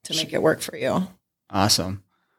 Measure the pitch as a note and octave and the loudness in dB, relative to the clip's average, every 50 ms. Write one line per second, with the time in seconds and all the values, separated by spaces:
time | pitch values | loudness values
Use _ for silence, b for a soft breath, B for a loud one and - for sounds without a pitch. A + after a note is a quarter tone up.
0 | - - - D#3 D#3+ D#3 - - - D#3+ D#3+ D#3+ - - - - B2+ B2+ G2 F3+ | -12 -6 -4 -4 -4 -2 -2 2 2 2 2 0 -2 -8 -8 -4 -2 0 0 0
1 | F#3 - - _ _ _ _ _ _ - G2+ G2 G2 G#2 - - E2+ F#2 G2 G2+ | -2 -4 -6 _ _ _ _ _ _ -4 0 2 4 4 4 2 2 -2 -6 -8
2 | - _ _ _ _ _ _ | -12 _ _ _ _ _ _